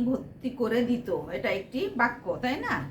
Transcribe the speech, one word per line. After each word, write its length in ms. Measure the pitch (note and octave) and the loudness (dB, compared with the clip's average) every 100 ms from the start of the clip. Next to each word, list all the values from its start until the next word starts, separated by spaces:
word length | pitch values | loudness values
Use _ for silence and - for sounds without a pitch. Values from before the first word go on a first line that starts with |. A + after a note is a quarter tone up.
ভর্তি 460 | A#3+ C4 - - B3+ | 2 2 -2 -6 -6
করে 300 | - A3 A#3 | 0 2 4
দিত।" 260 | A#3+ A#3+ - D#3+ D#3 | 4 2 0 -2 -2
এটা 180 | F3 A3 | -2 0
একটি 300 | G3 - C4 G4 - | -2 -2 -2 -2 2
বাক্য, 280 | A#3 - F3+ E3+ | 2 2 -4 -2
তাই 140 | B3 D4 | 0 0
না? 140 | A#4 E3+ C#3 | 0 -2 -4